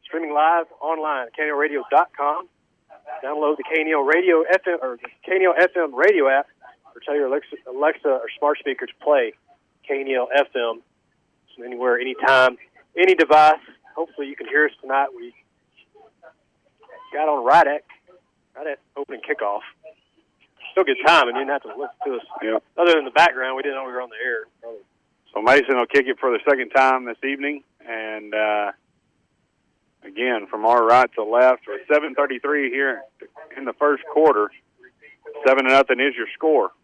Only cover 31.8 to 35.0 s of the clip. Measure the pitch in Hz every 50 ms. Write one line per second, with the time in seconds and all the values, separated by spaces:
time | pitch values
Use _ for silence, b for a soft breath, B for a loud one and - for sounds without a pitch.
31.8 | - - 151 151 151 147 131 147 143 135 135 120 - 143 151 147 139 127 131 135
32.8 | 139 135 120 104 - _ _ _ - - _ - - - - 131 135 123 - _
33.8 | 147 147 143 131 - - - 147 160 156 127 104 104 - - - _ _ _ _
34.8 | - - _ _